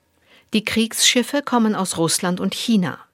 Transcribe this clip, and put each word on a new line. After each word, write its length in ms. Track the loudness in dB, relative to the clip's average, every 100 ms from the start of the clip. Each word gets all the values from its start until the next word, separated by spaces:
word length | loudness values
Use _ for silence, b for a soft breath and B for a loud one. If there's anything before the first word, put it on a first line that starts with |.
| _ b b b b
Die 120 | -4 -2
Kriegsschiffe 800 | 0 -2 0 2 2 0 -2
kommen 320 | 0 2 2 0
aus 220 | -2 0
Russland 420 | 0 0 -2 -2
und 160 | -4 -4
China. 420 | 0 2 0 -4 -14